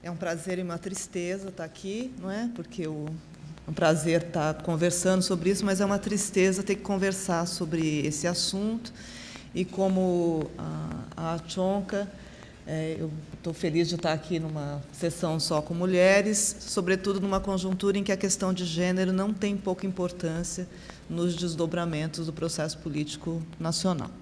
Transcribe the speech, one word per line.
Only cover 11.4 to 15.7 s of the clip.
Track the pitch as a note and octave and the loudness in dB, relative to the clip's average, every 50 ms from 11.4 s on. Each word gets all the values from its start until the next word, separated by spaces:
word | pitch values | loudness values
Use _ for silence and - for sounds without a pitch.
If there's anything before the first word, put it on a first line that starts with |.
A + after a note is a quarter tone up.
| D#3+ - - G3 F#3 F#3+ G3 G3+ F#3 F#3+ - G3+ G3+ F#3+ - - - - - - - - - - - D3 | -4 -6 -2 0 2 2 2 0 0 -2 -2 -2 -2 -4 -6 -14 -16 -16 -16 -16 -18 -18 -18 -16 -10 -6
é, | D3+ D#3+ D#3+ D#3+ D#3+ - | -4 -4 -2 -2 -2 -4
eu | D#3+ D#3+ D3+ D#3 D3+ - - - | -4 -4 -4 -6 -10 -12 -14 -8
tô | - F3 | -6 -6
feliz | D#3+ - - F3 D#3 E3+ E3+ D#3+ | -6 0 0 2 4 4 2 2
de | F3 | 0
estar | E3 - E3+ D#3 | 0 0 0 0
aqui | D#3 D3+ - F#3 E3 | 0 -2 -2 -2 -2
numa | D#3+ D#3 D#3 D3+ C#3+ C#3+ C#3+ C#3+ C3+ - - | 0 -2 -4 -4 -4 -4 -4 -6 -8 -10 -8
sessão | - - E3+ E3 - - E3+ D#3 D#3+ | -2 -2 -2 -2 0 0 0 2 2
só | D3+ - E3+ D3+ | 2 2 2 0
com | D3+ - | 0 0